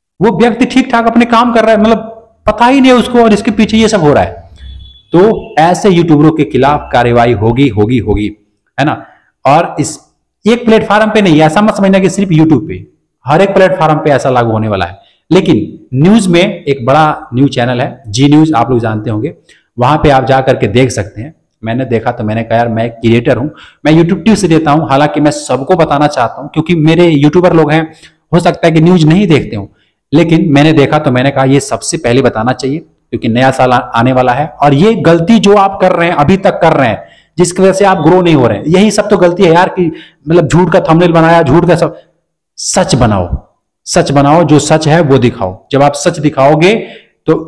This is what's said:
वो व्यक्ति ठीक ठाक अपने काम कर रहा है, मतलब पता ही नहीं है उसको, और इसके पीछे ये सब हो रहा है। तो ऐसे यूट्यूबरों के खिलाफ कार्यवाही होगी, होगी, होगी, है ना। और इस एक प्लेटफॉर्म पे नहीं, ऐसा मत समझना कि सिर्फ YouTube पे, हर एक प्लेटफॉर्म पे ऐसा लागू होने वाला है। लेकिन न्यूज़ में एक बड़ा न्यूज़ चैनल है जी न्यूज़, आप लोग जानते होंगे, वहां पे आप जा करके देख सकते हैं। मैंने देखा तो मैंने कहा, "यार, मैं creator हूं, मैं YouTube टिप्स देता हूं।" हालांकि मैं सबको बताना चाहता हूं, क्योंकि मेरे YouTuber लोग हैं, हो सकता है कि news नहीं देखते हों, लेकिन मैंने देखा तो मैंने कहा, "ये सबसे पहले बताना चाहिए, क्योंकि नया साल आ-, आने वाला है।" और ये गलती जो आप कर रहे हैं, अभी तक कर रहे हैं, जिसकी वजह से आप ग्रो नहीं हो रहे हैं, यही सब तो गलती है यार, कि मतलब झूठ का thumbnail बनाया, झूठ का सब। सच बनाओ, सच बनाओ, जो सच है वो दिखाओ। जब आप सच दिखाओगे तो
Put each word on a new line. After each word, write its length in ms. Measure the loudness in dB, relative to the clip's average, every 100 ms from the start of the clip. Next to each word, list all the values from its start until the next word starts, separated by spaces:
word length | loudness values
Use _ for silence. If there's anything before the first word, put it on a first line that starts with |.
| _ -4
वो 180 | -2 0
व्यक्ति 260 | 0 0 -2
ठीक 260 | 0 0
ठाक 160 | -2 0
अपने 180 | 0 0
काम 280 | 2 0
कर 100 | 0
रहा 80 | 2
है, 100 | 2
मतलब 300 | 2 0 -4 -18 -20 _ -4
पता 200 | 0 2
ही 160 | 2
नहीं 100 | 4
है 60 | 2
उसको, 240 | 2 2
और 100 | 2
इसके 180 | 2 -2
पीछे 260 | -2 0 2
ये 100 | 0
सब 140 | 2
हो 100 | 2
रहा 100 | 2
है। 260 | 0 -6 -18 -20 -20 -20 -20 -20 _
तो 440 | 2 2 0 -4 -2
ऐसे 300 | 0 0 2
यूट्यूबरों 420 | 2 2 2 2
के 120 | 2
खिलाफ 460 | -2 0 0 0 -2
कार्यवाही 380 | -2 0 2 2
होगी, 340 | 0 -2 0 0
होगी, 300 | 0 -2 -2
होगी, 320 | -2 -4 -4 -10 _ _ _ -6
है 80 | -4
ना। 200 | -4 -10 _ _ _ 0
और 300 | 0 0 -4
इस 200 | -8 -8 _ _ _ _ -2
एक 200 | -2 2
प्लेटफॉर्म 460 | 0 0 -2 0
पे 100 | 0
नहीं, 180 | 2 2
ऐसा 200 | 2 2
मत 120 | 0
समझना 260 | 0 0 2
कि 100 | 0
सिर्फ 200 | -2 0
YouTube 380 | 2 2 0 -2
पे, 180 | -12 -16 _ _ _ -2
हर 160 | 0
एक 120 | 0
प्लेटफॉर्म 460 | 2 0 2 -2 -2
पे 100 | 0
ऐसा 200 | -2 0
लागू 220 | -2 -2
होने 160 | -2 -4
वाला 180 | -4 -6
है। 140 | -10 _ _ -2
लेकिन 480 | 0 2 -2 -2 -12 -8
न्यूज़ 360 | 0 2 2 2
में 120 | 0
एक 440 | 0 -4 -6 -4 0
बड़ा 440 | 2 0 -2 -6
न्यूज़ 180 | -2 -2
चैनल 300 | 0 -4 -4
है 220 | -6 -8 -10
जी 200 | -2 2
न्यूज़, 260 | 4 2
आप 160 | 0 0
लोग 100 | -2
जानते 300 | -2 -4 -6
होंगे, 240 | -6 -6 -10 _ _ _ -4
वहां 180 | 0 0
पे 120 | 2
आप 160 | 2 2
जा 140 | 0
करके 260 | 0 -2 -2
देख 240 | 0 -2
सकते 300 | -2 -10 -10
हैं। 120 | -16 -16 _ _
मैंने 220 | -8 -6 -4
देखा 260 | -4 -4
तो 120 | -6
मैंने 200 | -4 -6
कहा, 140 | -2 -2
"यार, 100 | -2
मैं 220 | -4 -6
creator 460 | -4 0 0 0 -2
हूं, 100 | -4 -10 -20 _ 0
मैं 60 |
YouTube 300 | 2 2 0
टिप्स 200 | 0 0 2
देता 260 | 0 0
हूं।" 180 | -2 0
हालांकि 320 | 0 0 0
मैं 100 | -2
सबको 440 | -2 -4 -4 -2 0
बताना 320 | 0 0 -2
चाहता 340 | -2 -4 -6
हूं, 60 | -10
क्योंकि 280 | -6 -2 0
मेरे 320 | 2 2 2
YouTuber 460 | 2 2 2 2
लोग 180 | 2 2
हैं, 200 | 0 -2 -10 -20 _ _
हो 60 | -2
सकता 280 | 0 0 0
है 40 |
कि 80 | 2
news 240 | 4 4 4
नहीं 200 | 2 2
देखते 280 | 0 -2 -10
हों, 100 | -12 _ _ _ _
लेकिन 360 | 0 2 2 2
मैंने 200 | 2 2
देखा 260 | 2 2 0
तो 120 | -2
मैंने 200 | -2 -2
कहा, 120 | -2 0
"ये 140 | 0
सबसे 380 | -2 -8 -6 -6
पहले 240 | -2 0
बताना 320 | 0 -2 -4
चाहिए, 260 | -4 -6 -8
क्योंकि 480 | -10 _ _ -8 -4
नया 240 | 0 0
साल 200 | 0 0
आ-, 60 | 0
आने 360 | -2 -2 0
वाला 200 | 0 0
है।" 140 | -2 -4 -2
और 120 | 0
ये 200 | 2 2 2
गलती 440 | 2 2 2 2
जो 160 | 4 2
आप 220 | 2 0
कर 100 | -2
रहे 180 | 0 -2
हैं, 60 | 0
अभी 220 | 0 0
तक 220 | 0 0
कर 120 | 0
रहे 140 | 2 0
हैं, 160 | -4 -10 _ _ -4
जिसकी 240 | -2 0
वजह 120 | 0
से 120 | 2 2
आप 120 | 2
ग्रो 240 | 2 2
नहीं 140 | 2 2
हो 120 | 2
रहे 100 | 0
हैं, 80 | 0
यही 260 | 2 2
सब 180 | 0 0
तो 80 | 2
गलती 260 | 2 2
है 100 | 2
यार, 160 | 2 0
कि 160 | 0 -4 -4 -14 _ -2
मतलब 200 | 0 2
झूठ 240 | 2 2
का 80 | 0
thumbnail 320 | 2 2 2
बनाया, 300 | 2 2 2
झूठ 240 | 2 2 2
का 80 | 0
सब। 220 | -2 -6 -20 _ _ _ _ -14
सच 360 | -6 -4 -2 0
बनाओ, 340 | 0 -2 -4 -8 -12 _ _ _ -6
सच 260 | -2 0
बनाओ, 320 | 0 2 2
जो 160 | 2 2
सच 280 | 2 0 0
है 120 | 0
वो 160 | 2 2
दिखाओ। 480 | 0 -2 -8 -10 -6
जब 120 | 0
आप 100 | 0
सच 260 | 0 -4 -2
दिखाओगे 540 | -4 0 2 2 0 -2 -6 -18 _ _ -4
तो 80 | -4